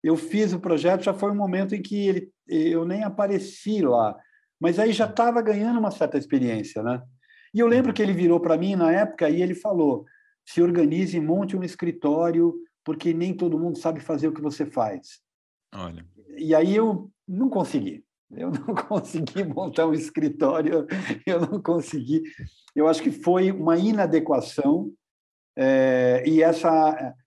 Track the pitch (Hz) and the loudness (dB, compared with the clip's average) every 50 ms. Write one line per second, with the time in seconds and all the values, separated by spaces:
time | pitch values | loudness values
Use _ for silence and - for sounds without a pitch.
0 | - 160 160 160 - - - 208 214 190 180 175 - 185 170 147 147 175 190 185 | 2 0 0 0 0 -4 0 0 0 0 -2 -4 0 0 0 2 2 2 2 2
1 | 180 202 190 - 202 202 202 202 202 190 180 185 196 190 208 202 - - 208 202 | 0 -2 -2 -2 -2 -2 -2 -2 -2 -2 -2 -2 -2 -2 -4 -8 -6 -6 -4 -2
2 | 202 196 190 180 180 - _ _ _ - 175 160 156 170 165 165 165 175 185 208 | 0 0 0 0 -4 -8 _ _ _ -4 -2 0 0 2 0 0 -2 -2 -4 -4
3 | 214 202 196 - 202 196 196 190 190 190 - - - 202 214 208 170 131 120 120 | -4 -6 -2 -2 -2 0 0 -4 -4 -8 -16 -12 -6 -4 -2 0 2 2 4 4
4 | 113 104 101 - _ _ _ _ _ _ _ _ 160 170 175 180 214 226 214 214 | 2 0 -2 -6 _ _ _ _ _ _ _ _ -2 0 2 2 2 2 2 0
5 | 220 208 214 - 233 240 233 240 220 214 208 202 214 233 240 233 214 202 - - | 0 -2 0 0 2 2 2 0 0 0 0 0 0 0 0 0 0 -2 -2 -2
6 | 160 135 - 143 139 - - 135 127 120 113 110 101 - - 110 107 117 123 127 | -4 -2 -2 -4 -2 0 0 0 0 0 -2 -4 -6 -8 -8 -6 -4 -4 -4 -6
7 | - - _ _ _ _ _ _ _ _ - 208 233 233 233 254 254 240 208 - | -8 -14 _ _ _ _ _ _ _ _ 0 2 4 4 4 4 4 2 0 0
8 | 214 196 190 170 180 170 170 170 170 170 160 156 175 196 202 185 170 160 170 190 | 0 0 2 2 4 4 4 4 4 2 0 2 2 0 0 2 2 4 4 4
9 | 214 214 - - 170 151 156 170 180 - - 170 - 214 196 175 156 143 127 110 | 2 0 0 -2 0 0 2 2 0 0 -2 -4 -2 -2 0 2 2 2 0 -2
10 | - _ _ _ _ _ _ _ _ - - 170 170 175 175 175 160 147 156 175 | -6 _ _ _ _ _ _ _ _ -6 2 2 4 4 4 4 2 2 2 0
11 | 190 170 180 170 151 156 170 196 202 185 - 190 180 170 - - - 170 165 - | -2 0 -2 -2 0 0 0 0 0 -2 -4 -4 -4 -6 -8 -4 -6 -6 -6 -2
12 | - 147 147 160 170 170 165 165 170 170 165 170 - _ _ _ _ 160 156 151 | -2 0 0 2 2 2 2 4 2 2 2 -2 -12 _ _ _ _ -8 -8 -2
13 | - 175 160 165 175 185 180 - 180 170 160 151 170 175 160 - - 165 160 147 | -2 -2 0 0 -2 -4 -2 -2 -2 0 0 0 -2 -2 -4 -4 -4 -4 -4 -4
14 | - - 160 143 143 156 156 151 147 151 143 - 151 147 - 131 113 107 98 87 | -6 -6 -4 -2 -2 -2 -2 -2 -6 -6 -4 -4 -6 -6 -2 -4 -2 -2 -4 -10
15 | _ - - _ _ _ _ _ _ _ _ _ _ _ - 101 92 87 85 85 | _ -18 -20 _ _ _ _ _ _ _ _ _ _ _ -14 -12 -12 -12 -12 -14
16 | 85 - _ _ _ - - 143 156 156 156 156 165 185 196 214 226 226 202 180 | -18 -20 _ _ _ -20 -12 -10 -2 2 4 4 4 4 4 2 2 2 0 -2
17 | - - _ _ _ - 180 190 262 262 - 202 165 - - 139 98 95 - - | -6 -12 _ _ _ -10 -4 -2 -2 0 0 0 -2 -2 -2 -4 -4 -4 -10 -12
18 | _ _ _ _ _ _ - - 80 90 165 - - - 208 - - - 214 190 | _ _ _ _ _ _ -12 -8 -6 -6 -6 -6 -6 -6 -6 -6 -4 -4 -4 -4
19 | - - - 160 160 123 - 185 202 165 135 160 190 170 - - 160 160 151 - | -4 -4 -6 -6 -6 -6 -4 -6 -6 -4 -4 -6 -8 -4 -2 0 0 0 0 -2
20 | - - - - 151 147 147 156 156 135 - 160 151 156 170 160 147 - 185 190 | -4 -6 -4 -2 -2 -2 0 0 0 0 2 2 0 0 0 0 -2 -2 -6 -8
21 | 185 - - - - - 185 170 170 - 190 202 - - 170 170 147 - - 147 | -6 -6 -8 -6 -4 -2 0 0 0 -2 -4 -4 -2 0 -2 -2 -2 -4 -8 -8
22 | 117 123 151 160 160 156 - - - - _ _ _ _ _ 151 151 160 160 156 | -4 -2 -2 -2 -2 -4 -14 -16 -18 -18 _ _ _ _ _ 2 4 4 2 2
23 | - - - - - 170 180 185 185 190 190 - 156 165 165 170 185 220 220 208 | 0 -4 -4 -2 0 2 2 4 4 2 0 0 0 0 2 2 2 2 2 2
24 | 190 165 156 160 160 160 160 165 156 - - - 139 139 151 180 208 - - _ | 2 2 2 0 2 2 0 -2 -2 -4 -6 -2 0 2 2 0 -2 -6 -12 _
25 | _ _ _ _ _ _ _ _ _ _ _ - 131 135 135 131 131 131 127 127 | _ _ _ _ _ _ _ _ _ _ _ 0 2 2 4 4 4 4 4 4
26 | 127 123 123 127 127 151 160 160 160 165 165 - - 170 160 160 156 156 151 131 | 4 4 2 2 2 2 4 6 6 4 4 2 2 2 4 4 4 2 2 -2
27 | 131 127 - _ _ | -8 -10 -12 _ _